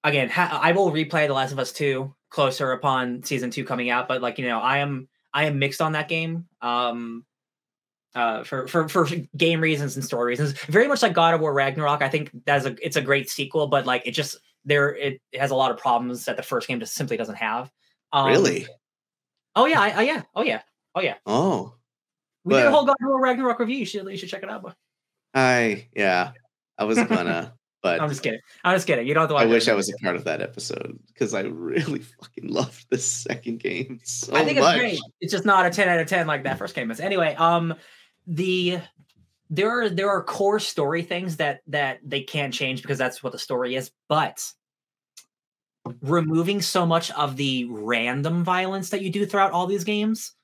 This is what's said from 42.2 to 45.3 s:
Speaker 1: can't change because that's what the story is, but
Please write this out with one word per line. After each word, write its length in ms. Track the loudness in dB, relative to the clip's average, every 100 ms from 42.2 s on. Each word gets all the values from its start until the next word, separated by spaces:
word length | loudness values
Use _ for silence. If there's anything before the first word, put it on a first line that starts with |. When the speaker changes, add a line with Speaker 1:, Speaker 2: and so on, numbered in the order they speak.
Speaker 1:
can't 300 | -6 -6 -4
change 280 | -4 -4 -4
because 160 | -6 -2
that's 260 | -2 -4
what 80 | -10
the 60 | -10
story 360 | -6 -4 -2 -4
is, 140 | -6 _ _
but 420 | 0 0 -4 -14 -14 _ _ _ _ _ -20 _